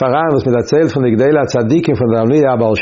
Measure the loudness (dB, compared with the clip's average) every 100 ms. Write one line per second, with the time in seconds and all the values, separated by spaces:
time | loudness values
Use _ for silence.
0 | -2 0 0 -2 0 -2 0 0 0 0
1 | 0 0 2 2 0 -2 0 0 0 0
2 | 0 0 2 2 2 0 0 0